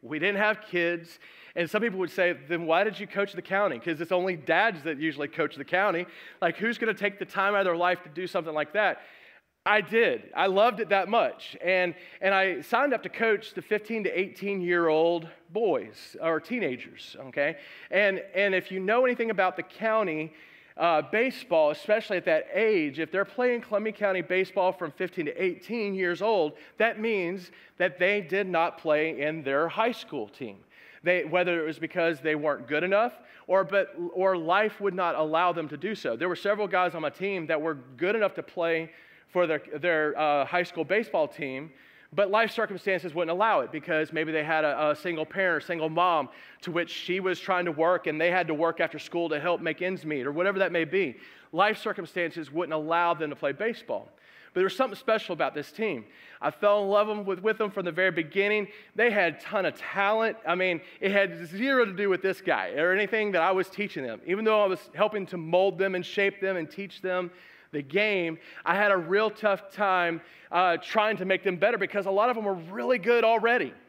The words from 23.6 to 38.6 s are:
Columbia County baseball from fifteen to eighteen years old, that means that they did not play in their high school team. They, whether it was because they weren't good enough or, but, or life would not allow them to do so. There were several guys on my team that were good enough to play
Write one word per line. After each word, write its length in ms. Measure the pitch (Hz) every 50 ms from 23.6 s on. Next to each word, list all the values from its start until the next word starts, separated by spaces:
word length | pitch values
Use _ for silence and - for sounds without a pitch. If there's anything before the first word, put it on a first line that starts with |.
Columbia 300 | 226 - 214 202 214 220
County 300 | 214 - 208 202 190 185
baseball 500 | 170 - 180 185 190 185 - 202 185 185
from 200 | 185 - 175 156
fifteen 340 | 143 - 185 175 - - 160
to 180 | 147 - - 185
eighteen 520 | 190 175 - - - 220 240 214 202 196
years 260 | 190 185 175 175 170
old, 320 | 190 220 226 202 160 151 147 - - - - _
that 220 | 214 233 214 202
means 500 | 214 233 226 202 180 170 180 196 175 - - - - - _ _
that 200 | 180 185 151 -
they 240 | 180 185 202 208
did 260 | 196 151 180 196 208 185
not 300 | 175 165 165 170 - -
play 420 | - 160 151 151 156 160 156 117
in 220 | 139 151 156 160
their 260 | 151 131 139 139 156 165
high 240 | - 196 220 240
school 360 | 240 - - - - 139 110 101
team. 320 | - - 135 113 98 95 - _ _ - - - - - -
They, 220 | 165 180 180 151
whether 360 | 151 156 180 180 175 175 170
it 40 | 156
was 140 | 156 156 139
because 420 | 160 156 - 180 170 165 165 139
they 140 | 135 156 156
weren't 320 | 151 147 156 143 - 127 123
good 160 | 147 151 165
enough 300 | 180 196 202 226 240 240 - - - - - -
or, 180 | - 180 190 190
but, 320 | 151 185 202 190 - - - 175 175 -
or 220 | 185 185 190 190
life 460 | 175 160 160 180 196 214 214 208 -
would 140 | 202 202 180
not 200 | 185 185 170 147
allow 380 | 127 156 156 156 160 180 180 175
them 160 | 165 156 147
to 80 | 147 143
do 160 | 139 202 220
so. 220 | - - 143 117
There 120 | 117 156 185
were 80 | 175
several 320 | 156 - 202 208 202 214 190
guys 280 | 180 185 180 180 165
on 60 | 170
my 100 | 156 147
team 360 | 135 - 180 202 196 185 160 151
that 140 | 165 151
were 140 | 151 165 156
good 400 | 139 123 131 131 120 156 185 214
enough 180 | 226 214 190 -
to 100 | - -
play 480 | - - -